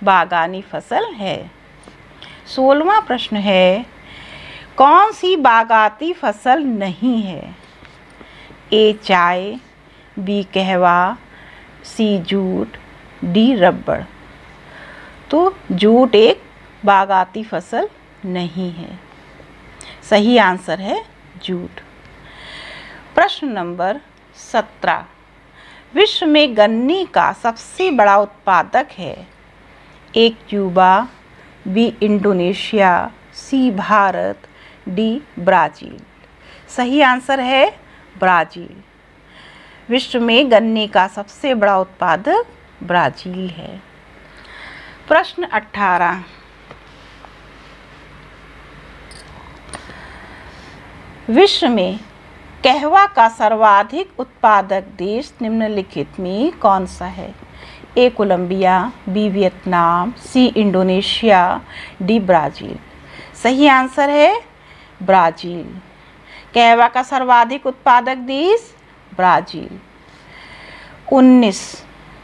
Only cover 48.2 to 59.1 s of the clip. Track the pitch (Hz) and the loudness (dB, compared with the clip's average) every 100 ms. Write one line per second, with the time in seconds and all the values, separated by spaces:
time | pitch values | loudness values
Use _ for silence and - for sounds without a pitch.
48.2 | - - - - - - - - - - | -20 -20 -20 -20 -20 -20 -20 -20 -20 -20
49.2 | - - - - - - - - - - | -20 -20 -20 -20 -20 -20 -20 -20 -20 -20
50.2 | - - - - - - - - - - | -20 -20 -20 -20 -20 -20 -20 -20 -20 -16
51.2 | - 233 392 - 285 226 - 214 - - | -2 4 4 2 -2 0 -2 -6 -14 -20
52.2 | - - - - 247 285 302 381 403 262 | -20 -20 -20 -2 0 0 2 2 2 4
53.2 | 226 226 214 220 220 202 214 294 381 - | 2 2 0 4 4 4 2 -4 -8 -10
54.2 | 254 _ 226 202 190 196 196 - 185 226 | -14 _ 2 2 0 -4 -6 -10 -6 -6
55.2 | 294 - 226 226 214 208 190 - 143 - | -8 -8 -6 -4 -4 -4 -8 -8 -10 -8
56.2 | 180 196 302 - 214 190 185 - 180 185 | -8 -4 -4 0 0 0 -2 -10 -14 -12
57.2 | - - - - - - - - 247 240 | -16 -18 -20 -20 -20 -20 -6 2 2 2
58.2 | 202 180 175 190 185 185 214 - - | -2 0 -2 -2 0 0 -2 -8 -8